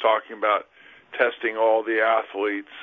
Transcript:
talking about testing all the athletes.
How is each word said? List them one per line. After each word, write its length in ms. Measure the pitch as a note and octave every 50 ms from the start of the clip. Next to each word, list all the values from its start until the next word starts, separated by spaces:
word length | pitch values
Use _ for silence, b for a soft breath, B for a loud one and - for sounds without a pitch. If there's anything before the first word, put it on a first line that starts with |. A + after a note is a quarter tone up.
talking 360 | - A2+ A2 G#2+ - - A2+
about 280 | G#2 G#2 G#2+ G#2 F#2 - _ B B B B B B B B -
testing 400 | - B2+ A#2+ - - B2 A2+ A2
all 260 | A2 A2+ A2+ A2 A2 G#2+
the 180 | A2 A2+ A2
athletes. 720 | A2 A2+ A2+ A2 A2 - - G2 G#2 G#2 G2+ G2+ G2+ - - -